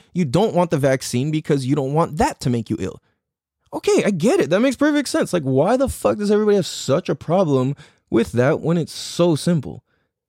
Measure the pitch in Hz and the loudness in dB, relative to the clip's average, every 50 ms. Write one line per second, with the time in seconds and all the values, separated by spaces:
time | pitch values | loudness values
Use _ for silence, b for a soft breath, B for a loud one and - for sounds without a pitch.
0 | b b b 170 180 127 120 170 220 226 131 175 175 170 180 143 131 135 131 135 | b b b -4 -2 0 2 2 2 2 2 0 0 0 0 0 2 2 0 0
1 | - - - 123 135 156 151 156 - - 156 139 127 123 143 147 135 131 143 160 | -2 -4 -4 -2 -2 -2 -2 -4 -2 0 0 0 0 0 0 0 0 0 0 0
2 | 170 - 151 151 247 302 - - - 139 120 117 110 - 113 - 95 87 - - | 0 0 0 0 -2 -2 -2 -2 -2 -2 -2 -2 -2 -4 -4 -4 -4 -6 -8 -10
3 | _ _ _ _ _ _ _ _ _ _ _ _ _ _ - 320 - 403 415 294 | _ _ _ _ _ _ _ _ _ _ _ _ _ _ -10 -6 0 2 2 2
4 | - 196 202 156 156 240 359 392 - - 170 202 240 277 247 - 285 302 294 294 | 2 2 0 0 2 2 2 2 0 0 0 2 2 2 0 2 0 2 2 0
5 | 262 - - 320 240 - - 175 139 135 131 131 151 196 247 262 277 240 - - | -2 -2 -2 -2 -2 -2 -2 -4 -2 0 0 2 2 2 2 0 0 -2 -4 -2
6 | - 208 226 208 208 202 214 208 214 208 202 202 160 - - - - - 131 165 | -2 -2 -2 0 0 0 2 2 2 2 2 2 0 -2 -6 -8 -2 0 0 0
7 | - - 165 - - - 165 196 196 147 139 127 127 131 143 b b b b b | 0 -2 -6 -6 -4 -2 0 2 2 2 2 2 0 0 -4 b b b b b
8 | b b - 220 226 - - 117 123 139 156 - - 147 170 175 151 - - - | b b 0 0 0 0 2 2 2 2 2 0 0 0 0 0 -2 -4 -8 -12
9 | - - - - 170 175 160 135 - 170 175 156 120 87 - - - _ _ _ | -12 -8 -2 0 2 2 2 2 0 0 0 0 -2 -4 -10 -14 -16 _ _ _
10 | _ _ _ _ _ | _ _ _ _ _